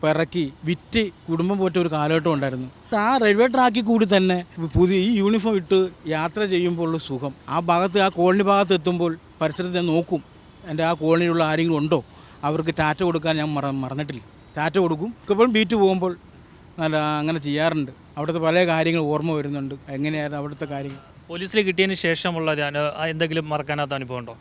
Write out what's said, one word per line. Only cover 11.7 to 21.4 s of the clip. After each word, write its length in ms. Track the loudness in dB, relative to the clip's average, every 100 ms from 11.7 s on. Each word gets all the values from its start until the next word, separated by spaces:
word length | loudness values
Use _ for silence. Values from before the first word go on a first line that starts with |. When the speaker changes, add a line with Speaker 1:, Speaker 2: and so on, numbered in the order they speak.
| 0
Speaker 1:
ഉണ്ടോ, 180 | 2 0 -2 -18 -20 -6 -4
അവർക്ക് 260 | -2 -4 -2
ടാറ്റ 200 | -2 0 0
കൊടുക്കാൻ 260 | -2 0 -2
ഞാൻ 80 | 0 -2
മറ-, 200 | -4 -4
മറന്നിട്ടില്ല. 400 | -6 -6 -8 -10 -14 -20 -16 -4
ടാറ്റ 180 | -2 0
കൊടുക്കും. 260 | 0 0 -6 -10 -4
ഇപ്പോഴും 200 | 2 4 4
ബീറ്റ് 180 | 2 2
പോകുമ്പോൾ 300 | 2 2 -2 -6 -14 -20 -20 -20 -20 -4
നല്ല 140 | -2 0 0 -2
അങ്ങനെ 180 | -2 -4 -4
ചെയ്യാറുണ്ട്. 440 | 0 0 0 -6 -12 -18 -8
അവിടുത്തെ 240 | -4 -2 2
പല 80 | 2 2
കാര്യങ്ങൾ 280 | 2 0 0 0
ഓർമ്മ 200 | 0 0 -2
വരുന്നുണ്ട്, 360 | -4 -6 -8 -10 -12 -6
എങ്ങനെയായിരുന്നു 440 | -4 -4 -6 -6
അവിടുത്തെ 240 | -8 -8 -8
കാര്യങ്ങൾ. 280 | -8 -10 -14 -20 -20 -14
Speaker 2:
പോലീസിൽ 280 | -10